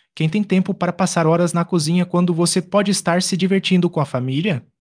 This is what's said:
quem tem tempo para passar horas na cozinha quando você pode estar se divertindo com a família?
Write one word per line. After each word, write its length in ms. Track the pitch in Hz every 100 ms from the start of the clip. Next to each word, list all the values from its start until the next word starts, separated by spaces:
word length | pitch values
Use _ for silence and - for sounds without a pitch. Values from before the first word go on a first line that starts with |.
| _
quem 140 | - 156
tem 160 | 208
tempo 300 | 202 185 185
para 180 | 190 175
passar 340 | 175 185 180 156
horas 280 | 170 175
na 100 | 170
cozinha 420 | 170 175 151 180 180
quando 280 | 175 180
você 280 | 165 170 190
pode 300 | - 202 202
estar 320 | 190 - 175
se 140 | 185 180
divertindo 520 | 185 196 - 180 175
com 120 | 165
a 40 | 139
família? 600 | 127 127 135 202 131 - _